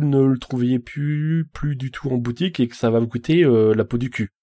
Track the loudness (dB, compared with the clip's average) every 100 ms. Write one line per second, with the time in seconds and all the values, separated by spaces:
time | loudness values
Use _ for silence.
0 | 2 4 4 2 -2 -2 0 0 -4 -6
1 | -4 -2 -2 -2 -4 -6 -4 -4 -8 -8
2 | -4 -2 -2 -2 -4 0 -2 0 0 2
3 | 0 -2 0 4 4 6 4 4 0 -2
4 | -4 -4 -6 _